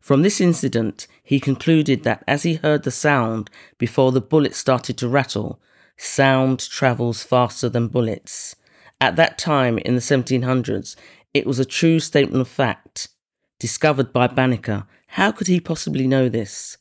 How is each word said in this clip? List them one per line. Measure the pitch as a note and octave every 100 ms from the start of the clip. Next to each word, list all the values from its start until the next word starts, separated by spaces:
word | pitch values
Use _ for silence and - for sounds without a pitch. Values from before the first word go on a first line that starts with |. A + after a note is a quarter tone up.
From | - C#3
this | F3+ -
incident, | F3 E3 C3+ A#2 A2+ - - _
he | _ C#3
concluded | C#3 C3 - D#3+ D3 B2
that | - G#2+ -
as | C#3+
he | E3+
heard | D#3 D#3 D3+
the | C#3+
sound | - D3+ C#3+ A2+ A2+ G#2+ - - _
before | A#2+ - C3
the | B2+
bullets | - D#3 C#3+ -
started | - B2 - A#2
to | B2
rattle, | C3+ C#3+ G#2 G#2+ - _ _ _ _
sound | - - C3+ C3 C3 C3
travels | - - C3+ A#2+ A#2+ A2+
faster | - B2+ B2 - B2
than | A#2+ A#2
bullets. | B2 A2+ G#2 - - - - _ _ - _
At | C3 B2
that | D#3+ -
time, | - D3 B2+ A2+
in | -
the | B2
seventeen | A#2+ C#3 B2 C3
hundreds, | B2 C3 A2+ G#2 - - - - _
it | C#3+ -
was | C3
a |
true | C3 - E3 D#3+
statement | - D3+ C#3 -
of | B2
fact, | - B2+ - _ - - _ _ _ _ _
discovered | A#2 - D#3 C3+ B2+
by | B2 B2
Banneker. | - C3 A#2+ - G#2 G2+ _ _
How | - G3
could | G#3+ F#3
he | F3+
possibly | - D#3+ - C#3+ C3
know | C3+ B2+
this? | A2+ G2+ - - -